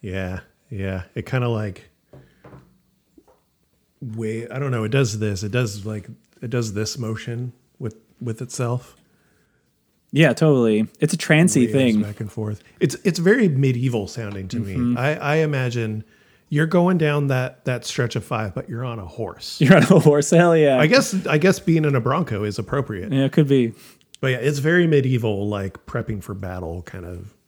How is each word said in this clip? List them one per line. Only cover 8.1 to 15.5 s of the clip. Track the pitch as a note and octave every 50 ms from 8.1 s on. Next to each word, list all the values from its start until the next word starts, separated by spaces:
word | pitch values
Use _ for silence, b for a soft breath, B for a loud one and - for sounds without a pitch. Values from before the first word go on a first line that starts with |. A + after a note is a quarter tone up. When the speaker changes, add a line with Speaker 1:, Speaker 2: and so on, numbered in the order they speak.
| _ _
Speaker 1:
with | B2 B2 A2+ - C3
itself. | B2+ - - C3 A#2 A#2+ B2+ - - - _ _ _ _ _ _ _ _ _ _ _ _ _ _ _ _ _ _ _ _ _ _ _ -
Speaker 2:
Yeah, | C3+ D#3+ C#3+ A#2
totally. | - E3 D#3 D3 C3 A#2+ A2+ G#2+ G#2+ A2 A2 _ _
It's | - D#3 -
a |
trancy | E3 - - E3 D3+ E3+ F#3+ - D3+ B2
Speaker 1:
Waves | A2+ G#2+
Speaker 2:
thing. | C3+ C3 B2 A2 G#2+ G#2+
Speaker 1:
back | G#2 G#2 -
and | A2+ G2+
forth. | - - A2 G#2+ G#2+ - b b b b
It's, | - D3+ - - -
it's | G3+ E3 F3
very | E3+ F3 G#3+ C4 A#3 F#3+
medieval | C#3+ C3 C#3 C3+ B2+ A#2+ B2 C3 A#2+ A2+ G2+
sounding | - - - A#2 G#2 G2+ G2 F#2+ F#2
to | - A#2+
me. | A2+ G2 F#2+
Speaker 2:
Mm-hmm. | B2+ B2 A#2+ A#2+ A#2+
Speaker 1:
I, | B2 C#3+ D3+
I | - - C#3+ D3 D#3+
imagine | D#3+ D3+